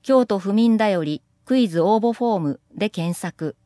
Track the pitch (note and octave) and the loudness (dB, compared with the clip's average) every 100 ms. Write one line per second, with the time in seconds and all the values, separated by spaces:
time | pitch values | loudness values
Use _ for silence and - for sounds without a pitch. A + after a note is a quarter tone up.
0 | - C4 A#3+ G3+ F#3+ G#3 A#3 A3 G#3+ F#3 | 2 2 2 -2 0 2 2 2 2 0
1 | D3+ D3+ _ _ - C4 A#3 E3 E3+ A3 | -2 -6 _ _ -2 0 2 2 2 2
2 | A#3 A3+ A#3+ G#3 D3+ - _ - G#3 - | 0 -2 -2 -2 -2 -6 _ -6 -6 -4
3 | E3+ F3 F3+ - D#3 - | -6 -6 -10 -8 -10 -10